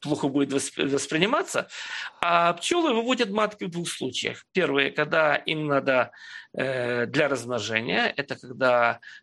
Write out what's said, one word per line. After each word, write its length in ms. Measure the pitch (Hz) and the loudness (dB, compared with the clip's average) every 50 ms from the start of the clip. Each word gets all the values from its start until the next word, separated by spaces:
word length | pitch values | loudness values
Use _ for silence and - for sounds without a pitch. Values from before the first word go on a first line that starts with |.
плохо 280 | - 143 147 - - 143 | -4 -2 -2 0 0 0
будет 240 | 131 143 139 - 135 | 2 2 2 2 2
восп-, 260 | 139 - - - - 143 139 139 | 0 -2 -2 -4 -4 -2 0 0
восприниматься. 760 | 139 - - 156 160 175 214 277 320 370 - - - - - - - - - - - - - - - - | -2 -2 0 0 2 2 2 2 0 -2 -2 -2 -4 -4 -4 -6 -12 -12 -10 -10 -10 -10 -12 -8 -4 0
А 300 | 170 170 170 170 170 170 | 2 4 4 4 4 2
пчёлы 400 | - - - 359 349 330 311 233 | 0 0 0 2 2 2 2 2
выводят 360 | 226 233 240 254 233 240 202 | 2 2 2 0 0 0 0
матки 340 | 196 214 214 208 208 - 202 | 0 0 0 -2 -2 -6 -10
в 40 | 185 | -8
двух 180 | 165 175 170 151 | -6 -6 -6 -6
случаях. 560 | - - - 131 127 - - - 123 - - _ - | -6 -6 -6 -6 -4 -4 -4 -4 -6 -8 -12 _ -2
Первое, 360 | - 165 143 139 139 139 135 139 | 0 0 2 2 2 0 0 0
когда 440 | - 151 147 165 160 156 147 143 | -2 -2 0 2 2 4 4 2
им 300 | - - - 160 156 156 147 | 0 0 -2 -4 -2 0 0
надо, 440 | 139 139 127 135 131 127 120 - - - - - - - - - - - | 0 2 2 2 2 2 2 0 -4 -12 -18 -16 -16 -16 -16 -12 -6 -4
э, 480 | 127 135 131 127 120 120 123 120 120 | -4 -2 -2 -2 -2 -2 -2 -2 -2
для 220 | 98 - 143 156 139 | 0 2 2 2 2
размножения, 840 | 135 120 117 120 123 117 101 110 113 110 117 139 185 226 240 - - | 2 -2 -2 -4 -4 -4 -2 -2 -2 -2 0 0 0 0 0 0 -2
это 200 | - 139 - 131 | -4 -6 -6 -8
когда 640 | 123 - 127 123 - 131 127 123 120 120 117 113 - - - - - | -10 -12 -12 -4 0 2 4 6 6 4 4 2 0 -6 -18 -20 -20